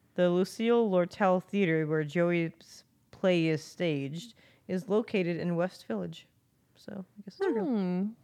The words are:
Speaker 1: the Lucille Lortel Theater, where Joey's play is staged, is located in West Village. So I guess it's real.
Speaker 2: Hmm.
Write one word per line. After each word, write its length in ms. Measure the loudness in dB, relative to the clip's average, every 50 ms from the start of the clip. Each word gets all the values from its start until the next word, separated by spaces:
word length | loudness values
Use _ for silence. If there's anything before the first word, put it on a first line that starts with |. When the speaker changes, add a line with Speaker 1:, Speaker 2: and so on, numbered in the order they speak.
| _ _ _
Speaker 1:
the 140 | 2 2 4
Lucille 600 | 4 2 0 0 -2 -2 0 2 4 4 4 4
Lortel 520 | 4 2 2 0 0 0 2 4 2 2 0
Theater, 420 | -2 -2 0 2 2 2 2 0
where 180 | 0 0 -2 -2
Joey's 800 | -2 0 0 2 2 2 0 -2 -2 -6 -12 -20 -20 -20 -20 -20 _ _ _ _ _
play 360 | -8 -2 0 2 4 4 4 2
is 160 | 2 0 -2
staged, 720 | -8 -8 -4 -2 -2 -2 -2 -4 -6 -8 -10 -12 -14 -18 _ -20 -20 _ _ _ -6
is 220 | -6 -4 -2 0
located 480 | 0 0 0 0 -2 -2 0 -2 -2 -4
in 180 | -2 -2 -2
West 300 | -2 -2 -2 -4 -8 -10 -8
Village. 380 | -6 -6 -6 -8 -10 -12 -18 _ _ _ _ _ _ _ _ _ _
So 160 | _ -18 -14 -14
I 280 | -14 -14 -16 _ -20 -20
guess 140 | -16 -8 -4
it's 80 | -2 0 0
real. 100 | 0 0
Speaker 2:
Hmm. 400 | 0 0 0 0 0 0 0 -2 -4 -6 -10